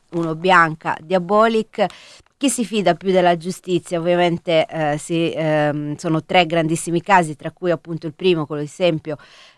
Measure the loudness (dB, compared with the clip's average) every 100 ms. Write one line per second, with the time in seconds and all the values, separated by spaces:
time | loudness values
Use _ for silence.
0 | _ -4 -4 -2 4 6 6 0 -6 -8
1 | -2 -2 2 2 4 2 -2 -2 -4 -4
2 | -20 -20 _ _ -2 -2 -2 0 0 0
3 | 0 2 2 2 -4 -10 -4 -4 -2 -4
4 | 0 2 2 0 0 0 0 -2 -2 -4
5 | -4 -2 -2 -2 0 0 0 -2 -6 -6
6 | -2 -2 2 2 2 0 0 -2 -2 -4
7 | 2 2 2 -4 -12 -6 -4 -4 -6 -10
8 | -10 -2 0 0 -2 -6 -8 -2 0 0
9 | -6 -12 -14 -20 -20